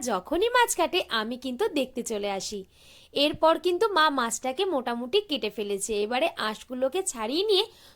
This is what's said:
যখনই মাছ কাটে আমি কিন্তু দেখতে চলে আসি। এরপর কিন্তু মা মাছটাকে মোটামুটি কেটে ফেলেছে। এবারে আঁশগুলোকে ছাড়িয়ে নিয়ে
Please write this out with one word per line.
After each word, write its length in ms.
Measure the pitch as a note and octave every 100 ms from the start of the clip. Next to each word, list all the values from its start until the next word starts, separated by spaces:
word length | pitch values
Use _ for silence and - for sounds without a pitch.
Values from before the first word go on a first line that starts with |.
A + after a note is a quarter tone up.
| B3+
যখনই 400 | G3 F#3 E4 A#4
মাছ 220 | B4 A#4 -
কাটে 240 | E4 F4+ -
আমি 240 | A3+ G#3+ B3
কিন্তু 280 | C4 B3 A#3 D4
দেখতে 240 | B3+ B3+
চলে 260 | - G#3+ G3+
আসি। 300 | G3 F#3+ G#3 F#3+ _ - - -
এরপর 400 | - D4 D#4 D#4+ E4
কিন্তু 260 | F#4 F4 A4 F4+
মা 80 | D#4
মাছটাকে 540 | C#4 A#3 - C4 C4 G4
মোটামুটি 540 | D4 B3 A#3+ A#3+ G4+
কেটে 280 | G#4 C#4+ G#3+
ফেলেছে। 420 | G#3 G3+ G3+ - G#3
এবারে 260 | G#3 B3 E4 - G#3+
আঁশগুলোকে 520 | G#3+ - B3+ C4 F4+ F#4+
ছাড়িয়ে 320 | B3 G#3+ D4+
নিয়ে 220 | G#4+ F#4+ A4 - -